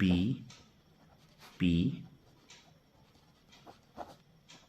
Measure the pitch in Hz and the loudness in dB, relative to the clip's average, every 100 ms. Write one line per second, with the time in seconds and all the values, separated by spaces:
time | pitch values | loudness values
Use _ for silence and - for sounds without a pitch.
0 | 95 90 104 131 - - - _ _ _ | 2 4 2 -4 -10 -20 -20 _ _ _
1 | - - - - - - 90 85 110 - | -20 -20 -20 -20 -20 -2 0 2 0 -2
2 | - - - _ - - - _ _ _ | -10 -20 -20 _ -20 -20 -20 _ _ _
3 | - _ _ _ _ - - - _ - | -20 _ _ _ _ -20 -20 -20 _ -18
4 | - - _ _ - - | -18 -18 _ _ -20 -20